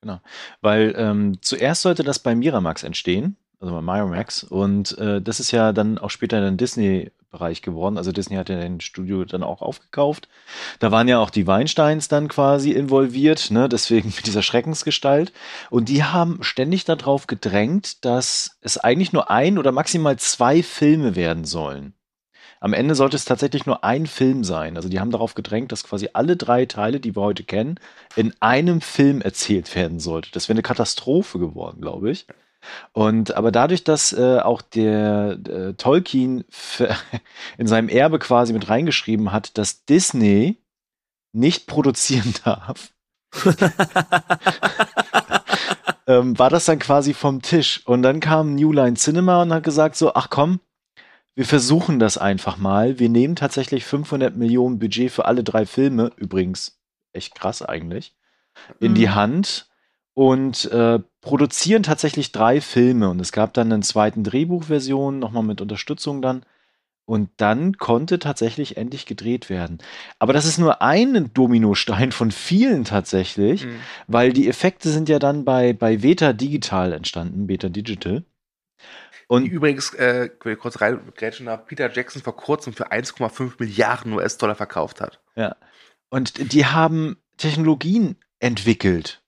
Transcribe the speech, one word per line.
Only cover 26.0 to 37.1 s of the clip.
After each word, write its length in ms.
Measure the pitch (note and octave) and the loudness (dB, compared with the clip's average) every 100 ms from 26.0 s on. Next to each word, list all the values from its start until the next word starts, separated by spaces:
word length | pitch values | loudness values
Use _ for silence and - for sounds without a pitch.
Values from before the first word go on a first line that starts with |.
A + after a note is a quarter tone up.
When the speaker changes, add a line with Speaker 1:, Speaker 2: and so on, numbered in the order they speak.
| G#2 | -6
Speaker 1:
alle 240 | - C3+ F3 | -2 0 0
drei 280 | - F3 B2+ | 2 2 2
Teile, 340 | - G#2+ C#3 | -2 -4 -4
die 120 | B2 G2+ | -6 -2
wir 60 | |
heute 220 | G2 G2 | -2 -2
kennen, 340 | - G2 A#2+ F3 - - - - | -4 -4 -4 -6 -14 -20 -12 -2
in 180 | A2 - | -2 0
einem 400 | - C3 E3+ E3+ | 2 2 2 0
Film 420 | - - C#3 C#3 | -2 2 4 4
erzählt 520 | F#2+ - - G2+ E2 - | -2 -6 -2 -2 -2 -4
werden 240 | F2 E2+ | -4 -4
sollte. 300 | D#2+ E2 - | -6 -6 -8
Das 160 | - - | -10 -2
wäre 80 | A3 | -2
eine 60 | |
Katastrophe 760 | - - D#2 - - D3+ G3+ F2+ | 0 -2 -2 -4 0 0 0 -4
geworden, 420 | E2+ D#2+ E2+ - | -6 -6 -12 -10
glaube 300 | D#2 - G#2+ | -12 -6 -4
ich. 140 | E3+ - - _ _ - - - | -6 -10 -20 _ _ -20 -20 -12
Und, 420 | - G#2+ A2 G#2+ - | 0 2 2 0 0
aber 160 | A2+ | 0
dadurch, 320 | A2+ C#3 F3+ | 2 2 0
dass, 300 | - D#3 - | 0 0 0
äh, 260 | - B2+ B2+ | 2 2 4
auch 220 | - A#2 | 2 -2
der, 760 | - A2+ A2 G#2+ G#2+ G#2 G#2 G2 F#2+ | -4 -2 0 2 0 0 -2 -6 -10
äh, 240 | F#2 F#2 | -8 -8
Tolkien 720 | F#2+ - D3+ F3+ C3 B2+ B2+ - | -4 2 2 2 -2 -2 -4 -8
f-, 380 | - - - B2 A2 - | -18 -14 -4 -2 -2 -6